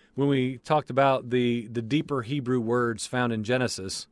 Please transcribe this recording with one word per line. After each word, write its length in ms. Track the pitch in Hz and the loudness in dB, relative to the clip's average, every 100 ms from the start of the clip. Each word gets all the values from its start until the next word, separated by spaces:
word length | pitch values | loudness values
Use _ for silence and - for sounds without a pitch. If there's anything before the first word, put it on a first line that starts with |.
| _ | _
when 140 | - 143 | -2 2
we 300 | 139 127 127 | 2 0 -4
talked 320 | - 151 - | 0 0 0
about 400 | 131 139 131 120 | 2 4 4 2
the, 380 | 123 123 120 110 | 2 2 0 -2
the 100 | 117 | -6
deeper 420 | 113 147 175 139 | -2 -2 0 -4
Hebrew 360 | 113 143 123 127 | -4 -4 0 0
words 480 | 113 123 120 110 - | 2 2 0 -2 -4
found 240 | 123 120 | -2 0
in 140 | 110 107 | -2 0
Genesis 640 | 127 120 - 92 - - | 0 0 -4 -8 -10 -12